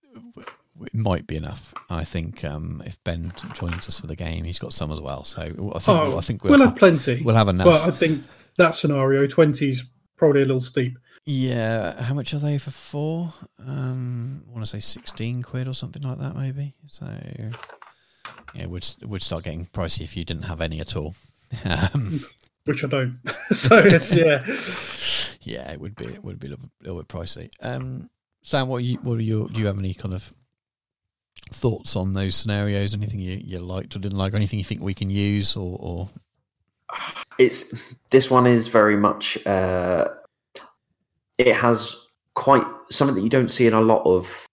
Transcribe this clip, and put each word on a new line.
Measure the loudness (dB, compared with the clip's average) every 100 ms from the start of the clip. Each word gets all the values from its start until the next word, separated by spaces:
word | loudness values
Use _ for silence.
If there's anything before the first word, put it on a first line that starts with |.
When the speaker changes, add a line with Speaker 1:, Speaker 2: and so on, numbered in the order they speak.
| _
Speaker 1:
w-, | -20 -20
w-, | -20 -20 -20 _ -18 -8
it |
might | -2 0 0 -2
be | -8
enough. | -8 -12 -16 -20 -8
I | -6
think, | -4 -6 -6 -8
um, | -8 -8 -8 -10 -14
if | -10
Ben | -8 -6 -8 -12 -16
joins | -8 -8 -6 -8
us | -8
for | -8
the | -8
game, | -6 -6
he's | -6 -8
got | -8
some | -6 -6
as | -6
well. | -8 -10
So | -10 -10 -10
w-, | -8 -8
I | -2
think, | 2 4
Speaker 2:
Oh, | 4 -2
Speaker 1:
I |
think | -4 -6
Speaker 2:
we'll | 6
Speaker 1:
we'll | 8
Speaker 2:
have | 8
Speaker 1:
ha-, | 8
Speaker 2:
plenty. | 6 6 0 0
Speaker 1:
we'll | 4 6
have | 6
enough. | 6 6
Speaker 2:
But | 6
I | 4
think | 0 0 0 -6 -20 -20 4
that | 4
scenario, | 4 0 2 2 4 2
twenty's | 6 4 4 0 -2 -6 _ _ _
probably | 4 6
a | 4
little | 2
steep. | 0 -2 -2 -4 _ _
Speaker 1:
Yeah, | -6 -2 0 0 0 0 -2 -4
how | -4
much | -4 -4
are | -4
they | -2 -2
for | -6
four? | -16 -12 -6 -6 -4 -8 -10 -20 _
Um, | -12 -8 -6 -6 -6 -8 -8 -12 -14
I |
wanna | -10 -8
say | -6
sixteen | -6 -6 -8 -8 -6 -6
quid | -6 -8 -8
or |
something | -8 -10 -10
like | -10 -8
that, | -8
maybe. | -6 -6 -6 -10 -12 -20
So, | -14 -12 -12 -14 -12
yeah, | -12 -12 -16 -20 -20 _ _ _ -20 -20 -20 -14
it | -10
would, | -8 -8 -8
it | -10
would | -8
start | -6 -6
getting | -8 -10 -10
pricey | -6 -4 -4
if | -6 -10
you |
didn't | -8 -8
have | -8 -6
any | -4 -4
at | -8 -6
all. | -8 -12
<laughs> | _ _ _ -10
Um, | -2 0 0 -2 -4 -6 -8 _ _ _
Speaker 2:
Which | -4 -4
I | -2
don't. | -2 -2 -6 -10 -10
<laughs> | 0
So | 2 8 8
it's, | 10 8 6
yeah. | 4 6 4 0 -8 -6 -10 -10 -8 -4 -4 -4 -10
Speaker 1:
Yeah, | -12 -10 -10
it | -12
would | -12 -12
be, | -14
it | -12
would | -14 -14
be | -14
a |
little, | -16 -18 _
little | -14 -14
bit | -12
pricey. | -12 -10 -10 -14 -14
Um, | -10 -10 -10 -12 -14 _ _ _
Sam, | -4 -2 -2
what | -2
are |
you, | -4 -4
what | -4 -4
are |
your, | -2 -2 -2
do | -2
you | -2
have | -2
any | -6
kind | -6 -8
of | -10 -10 _ _ _ _ _ _ _ _ _ _ -20 -18
thoughts | -4 -4 -4 -4 -4
on | -2
those | -2 0 0
scenarios? | 0 -2 -2 -2 -2
Anything | -4 -6 -6
you, | -8 -8
you | -10 -12
liked | -8 -10 -8 -8
or |
didn't | -6 -2
like, | 0
or | 0
anything | 0 -2
you |
think | -4 -6
we | -6
can | -4 -2
use, | 0 2 2 0 -2
or, | -4 -8
or? | -8 -8 -8 -12 _ _ _ _ _ _ _ -12 -12 -12 -16 4
Speaker 3:
It's, | 4 4 -6 -12 -16 -20 _
this | 4 6
one | 6 6
is | 6 4
very | 4 6 6
much, | 2 2 -4 -4 0
uh, | 0 2 0 0 0 0 -4 -20 _ _ -20 -20 _ _ _ _ _ _ _
it | 4 6
has | 4 2 0 -8 -18 _ _
quite | -4 4 4 4 -10 -6
something | 0 2 2
that |
you | 2
don't | 2 2
see | 4 4
in |
a | 6
lot | 6 4
of | 4 2 0 -10 -14